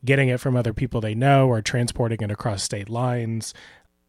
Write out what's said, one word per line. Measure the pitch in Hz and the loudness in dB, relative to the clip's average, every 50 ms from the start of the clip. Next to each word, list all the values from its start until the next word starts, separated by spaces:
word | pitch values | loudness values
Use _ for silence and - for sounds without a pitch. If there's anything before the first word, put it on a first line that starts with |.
| - | -2
getting | 127 135 135 135 127 | 0 2 4 4 2
it | 123 123 | 2 0
from | - 139 127 | 0 0 0
other | 123 113 117 107 | 0 0 -2 -2
people | - 139 113 - 120 | -2 -4 -4 -2 -2
they | 107 107 107 | -2 -2 -2
know | 113 127 139 139 135 131 131 | 2 4 6 6 6 6 6
or | 120 110 104 | 4 2 0
transporting | - - 123 120 117 - - 123 113 113 107 | -2 -2 0 -2 -2 -2 -2 -2 -2 -2 -2
it | 110 101 | -4 -4
across | 107 - - 120 104 98 - | -4 -4 -4 -4 -4 -4 -4
state | - - 101 101 101 | -6 -6 -8 -8 -6
lines. | 113 117 127 127 123 123 117 113 113 113 - - - - - - - - _ _ _ _ _ | -4 -2 -2 0 0 -2 -2 -2 -4 -6 -6 -8 -12 -16 -20 -20 -20 -20 _ _ _ _ _